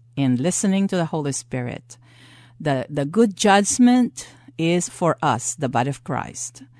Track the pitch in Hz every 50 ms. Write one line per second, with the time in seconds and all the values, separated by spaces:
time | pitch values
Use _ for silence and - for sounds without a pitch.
0 | _ _ _ - 139 131 127 120 135 180 180 - - 196 190 196 196 190 - 180
1 | 170 156 - 160 147 143 135 - - - - 127 123 120 - - - _ - -
2 | _ - - - - - - - - - - - 156 156 139 127 123 - 151 147
3 | 139 143 165 214 233 214 185 - - 208 196 202 208 - - - 247 247 247 254
4 | 247 - - - - - - - - - - - 160 165 175 180 170 - - -
5 | 180 165 - - - 151 120 113 - - - - 147 123 123 117 120 139 135 -
6 | - - 147 117 - - - - - - - - - - _ -